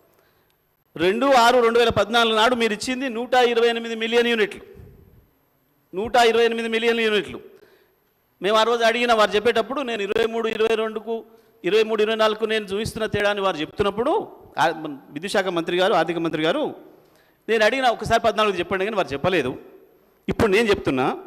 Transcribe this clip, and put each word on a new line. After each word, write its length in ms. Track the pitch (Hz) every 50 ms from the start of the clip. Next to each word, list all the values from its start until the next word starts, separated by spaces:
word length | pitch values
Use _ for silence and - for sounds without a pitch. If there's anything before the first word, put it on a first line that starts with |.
| _ _ _ _ _ _ _ _ _ _ _ _ _ _ _ _ _ _ -
రెండు 280 | 147 165 185 202 233 262
ఆరు 340 | 277 269 247 233 233 254 254
రెండు 200 | 233 226 226 233
వేల 100 | 240 226
పద్నాలుగు 460 | 226 220 196 202 226 233 233 226 220
నాడు 200 | 214 214 240 254
మీరు 180 | 233 233 226 208
ఇచ్చింది 360 | 208 - 262 254 247 269 269
నూట 240 | 220 226 247 247 247
ఇరవై 340 | 254 247 240 240 226 233
ఎనిమిది 280 | 233 233 233 233 233 233
మిలియన్ 320 | 220 226 226 233 240 233
యూనిట్లు, 340 | 240 233 226 208 190 - - - - - - - - - - - - _ - _ _ _ _ _ _ _ _ _ _ _ _ _ _ -
నూట 200 | 180 214 233 214
ఇరవై 300 | 247 240 233 220 226 233
ఎనిమిది 220 | 226 226 226 226
మిలియన్ 320 | 226 226 220 226 233 233 233
యూనిట్లు. 520 | 226 220 214 202 156 127 123 110 - - - - - _ _ _ _ _ _ _ _ _ _ _ _ _ _ -
మేము 160 | 170 190 220
ఆ 60 | 220 220
రోజు 200 | 226 240 240 233
అడిగిన 300 | 226 226 240 240 240 233
వారు 180 | 220 208 196
చెప్పేటప్పుడు, 500 | 185 208 208 240 226 226 214 208 269 294
నేను 200 | 277 240 233 214
ఇరవై 240 | 196 190 214 226 226
మూడు, 220 | 226 226 233 226
ఇరవై 280 | 226 220 208 220 226 226
రెండుకు, 500 | 214 220 220 220 226 208 226 226 226 214 - - - _ _ _ _ -
ఇరవై 200 | 175 196 220 220
మూడు, 180 | 220 226 208
ఇరవై 140 | 214 214 226
నాలుగుకు 300 | 220 220 214 214 214 226
నేను 200 | 214 220 220 214
చూపిస్తున్న 400 | 185 190 202 226 - - - 214
తేడాన్ని 380 | 208 214 208 208 202 208 208 196
వారు 140 | 190 180
చెప్తున్నప్పుడు, 760 | 147 156 151 - - 202 202 190 202 240 285 349 440 339 - - - - - - -
ఆ, 100 | 147 165
మన 280 | 160 160 156 160 143 135 - -
విద్యుత్ 240 | 139 156 165 202 -
శాఖ 120 | 208 190
మంత్రి 320 | 190 180 170 160 175 175
గారు, 160 | 180 185 202 220
ఆర్థిక 240 | 170 160 170 170
మంత్రి 260 | 170 170 165 156 156 156
గారు, 320 | 160 196 302 285 170 127 - - - - _ _ _ _ _ _ _ _ _ - -
నేను 160 | 220 226 214
అడిగిన, 200 | 214 233 269 262
"ఒకసారి 340 | 247 220 - 220 - 226 233
పద్నాలుగు 360 | 226 226 202 208 214 208 190 175
చెప్పండి," 260 | 175 - 196 185 190
కానీ 120 | 214 220
వారు 100 | 196 175
చెప్పలేదు. 520 | - 135 139 - 180 190 170 127 127 147 - - - - - _ _ _ _ _ _ _ _ - -
ఇప్పుడు 180 | 190 - 226
నేను 220 | 214 185 214 240 214
చెప్తున్నా, 540 | 196 - - 170 143 131 131 165 254 - -